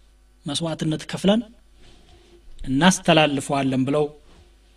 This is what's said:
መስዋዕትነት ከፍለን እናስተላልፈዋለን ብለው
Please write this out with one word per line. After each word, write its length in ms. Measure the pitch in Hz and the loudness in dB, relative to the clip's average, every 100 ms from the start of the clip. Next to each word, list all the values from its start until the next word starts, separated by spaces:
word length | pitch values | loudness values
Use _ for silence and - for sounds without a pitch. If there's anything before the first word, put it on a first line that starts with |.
| _ _ _ _ 160 | _ _ _ _ -8
መስዋዕትነት 580 | 143 165 156 156 151 - | -6 -4 -4 -2 -4 -6
ከፍለን 360 | - 180 220 240 - _ - - - _ - _ - - - | -2 2 2 0 -14 _ -20 -20 -20 _ -20 _ -20 -20 -12
እናስተላልፈዋለን 1200 | - 131 175 185 - 160 151 135 - 139 135 131 | -4 2 2 2 2 4 4 0 -4 -2 -2 0
ብለው 220 | 131 147 147 - - - - _ _ | 0 0 -2 -6 -20 -20 -20 _ _